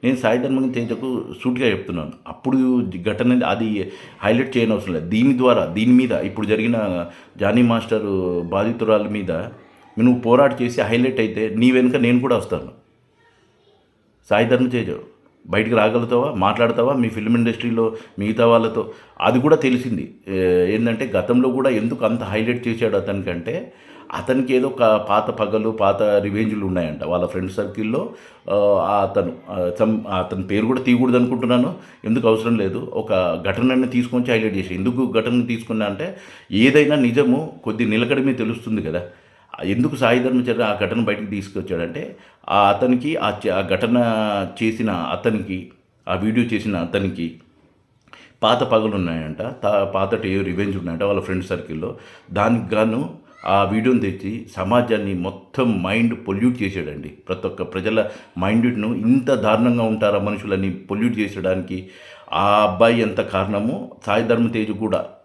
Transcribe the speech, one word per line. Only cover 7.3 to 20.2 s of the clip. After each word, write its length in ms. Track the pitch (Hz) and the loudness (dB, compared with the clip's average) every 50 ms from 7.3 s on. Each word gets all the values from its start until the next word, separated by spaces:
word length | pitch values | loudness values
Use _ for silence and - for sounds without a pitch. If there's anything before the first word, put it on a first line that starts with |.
| _ - | _ -2
జానీ 220 | 98 98 107 117 | 0 2 4 4
మాస్టర్ 800 | 123 117 117 113 - - 113 107 104 101 98 95 92 90 90 87 85 | 4 4 4 0 0 0 -2 -2 0 0 -2 0 0 0 -2 -2 -4
బాధితురాల 640 | 85 90 98 104 110 117 117 113 107 110 104 104 101 | -2 0 0 0 0 -2 -2 2 2 2 2 2 0
మీద 240 | 104 107 95 87 82 80 95 117 - - - - _ _ - _ _ - | -4 -6 -4 -4 -4 -4 -4 -8 -12 -18 -20 -20 _ _ -20 _ _ 2
నువ్వు 200 | 113 127 123 123 | 4 4 4 4
పోరాట 420 | 120 117 117 127 143 139 123 123 | 4 4 6 6 6 4 4 0
చేసి 200 | 127 120 120 - | -4 -2 0 0
హైలైట్ 380 | 110 101 113 117 120 131 113 104 | 0 2 2 2 2 2 2 0
అయితే, 340 | 113 107 95 98 110 110 95 110 | 0 0 0 -2 -2 -2 0 4
నీ 140 | 120 127 | 4 6
వెనుక 240 | 127 127 127 123 123 | 6 6 4 4 4
నేను 240 | 143 117 117 123 123 | 2 2 4 4 2
కూడా 180 | 127 131 123 107 | 4 2 2 2
వస్తాను. 300 | 92 - 92 80 69 69 - - _ _ _ _ _ _ _ _ _ _ _ _ _ _ _ _ _ _ _ _ _ _ _ _ _ _ _ _ _ - | 0 -2 -6 -6 -6 -8 -18 -20 _ _ _ _ _ _ _ _ _ _ _ _ _ _ _ _ _ _ _ _ _ _ _ _ _ _ _ _ _ 0
సాయి 180 | 104 104 117 117 | 2 2 2 4
ధర్మ 200 | 127 120 127 123 | 2 2 2 2
తేజ 220 | 123 123 110 90 - - - - _ _ _ _ _ _ _ - | 0 -2 -2 -4 -6 -10 -10 -16 _ _ _ _ _ _ _ -2
బయటికి 280 | 85 101 110 113 120 | 0 0 0 2 2
రాగలుగుతావా, 580 | 113 104 110 110 123 117 117 123 120 127 147 139 | 4 4 4 2 0 0 2 0 0 0 0 -2
మాట్లాడతావా 600 | 104 92 98 107 113 117 117 113 117 117 131 139 | 0 0 0 2 2 2 2 2 2 2 2 2
మీ 160 | 131 120 113 | 0 0 -2
ఫిల్మ్ 280 | 104 110 107 110 117 120 | -2 -4 0 2 2 2
ఇండస్ట్రీలో 580 | 117 117 113 113 - 120 117 113 113 113 110 - - - - - | 2 2 0 -2 -2 -2 0 0 0 0 -2 -6 -16 -16 -10 -6
మిగతా 280 | 98 107 110 113 120 117 | -4 -2 0 2 4 6
వాళ్ళతో? 440 | 117 113 113 110 110 113 104 - - - - - _ - | 6 6 4 2 -2 -2 -6 -6 -8 -18 -20 -20 _ -2
అది 180 | - 101 123 127 | 0 2 2 4
కూడా 160 | 120 151 160 | 6 6 4
తెలిసింది. 600 | 151 147 135 127 120 - 131 110 85 67 - - - | 4 4 2 0 0 -2 -2 -4 -6 -6 -8 -12 -18